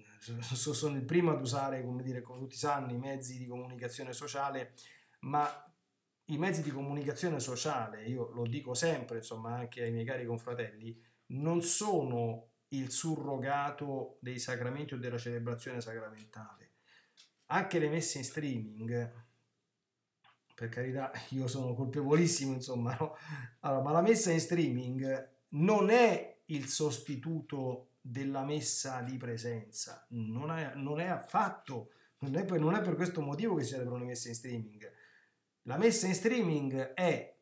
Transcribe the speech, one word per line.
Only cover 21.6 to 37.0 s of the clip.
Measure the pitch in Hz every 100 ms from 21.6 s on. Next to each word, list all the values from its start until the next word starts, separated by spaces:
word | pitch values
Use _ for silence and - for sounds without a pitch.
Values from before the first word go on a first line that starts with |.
| 127
colpevolissimo, | 120 127 147 135 156 170 - 135
insomma, | 127 131 123 120 123
no? | 156 - - 143 120 -
Allora, | 147 135
ma | 139
la | 165
messa | 208 226 180
in | 165
streaming | - 175 143 123 127 131 135 131 - _ _
non | 147 185 214 190
è | 247 226 175 - - -
il | 147 131
sostituto | - 151 - - 131 160 160 - 139 127 123 - _
della | 127 123 139 135
messa | 135 151 151 - 135 127
di | 123 131
presenza, | 120 113 120 113 107 - - - -
non | 120 110 120 151
è, | 165 139 135
non | 139 151
è | 180
affatto, | 156 - - 196 - - 123 113 - _ -
non | - 160
è | 185
per, | 170
non | 156
è | 208
per | 180 151
questo | 175 160
motivo | 139 147 226 165
che |
si | 120
celebrano | 135 120 123
le | 123
messe | 120 120
in | 117
streaming. | 127 117 107 104 - - - _ _ _ _ _
La | 120 143
messa | 226 226 185
in | 180
streaming | 226 247 175 151 135 131 131
è, | -